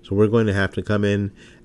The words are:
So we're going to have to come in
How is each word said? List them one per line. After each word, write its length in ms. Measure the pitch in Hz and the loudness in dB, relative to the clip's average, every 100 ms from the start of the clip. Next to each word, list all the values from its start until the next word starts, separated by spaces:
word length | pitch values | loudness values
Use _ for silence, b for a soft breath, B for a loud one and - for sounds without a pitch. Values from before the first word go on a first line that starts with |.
So 140 | - 98 | -4 0
we're 120 | 107 | 2
going 180 | 117 110 | 2 2
to 80 | |
have 180 | 98 95 | 0 -2
to 100 | - | -4
come 220 | 92 104 | -4 -2
in 280 | 101 101 98 B B B | 0 -2 -4 B B B